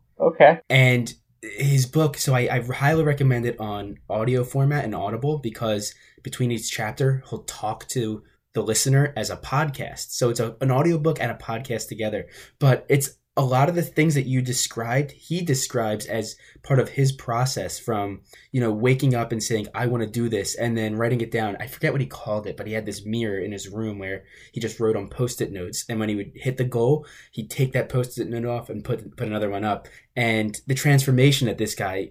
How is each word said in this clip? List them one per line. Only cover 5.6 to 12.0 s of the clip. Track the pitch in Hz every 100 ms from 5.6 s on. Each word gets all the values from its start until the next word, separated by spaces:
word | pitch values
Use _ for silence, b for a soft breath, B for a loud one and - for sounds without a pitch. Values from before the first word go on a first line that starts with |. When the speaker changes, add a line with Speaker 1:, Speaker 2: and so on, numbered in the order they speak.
| 113 104 104 - b b
Speaker 2:
between | 131 - 123
each | 113 -
chapter, | - 107 110 135 131 -
he'll | 110
talk | - - 107 110 -
to | 131 110 107 - _ _
the | 117
listener | 104 110 135 135 143 110
as | 104
a | 90
podcast. | - 139 156 131 110 - -
So | - 120
it's | 120
a, | 113 -
an | 131
audiobook | 127 170 160 160 151
and | 120
a | 110
podcast | - 117 131 110 -
together. | 107